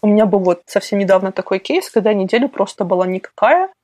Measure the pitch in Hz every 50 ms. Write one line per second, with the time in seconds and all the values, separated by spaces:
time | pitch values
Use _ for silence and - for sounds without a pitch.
0 | - 214 208 214 220 202 190 202 185 180 175 - _ _ - 202 - - - 202
1 | 202 185 196 185 190 190 190 - 185 - 190 190 - - 277 370 359 - - 233
2 | 190 214 214 202 190 190 - 226 254 277 - - 196 202 - - 202 175 190 180
3 | 185 185 185 185 - - _ - 202 226 302 359 370 381 _ _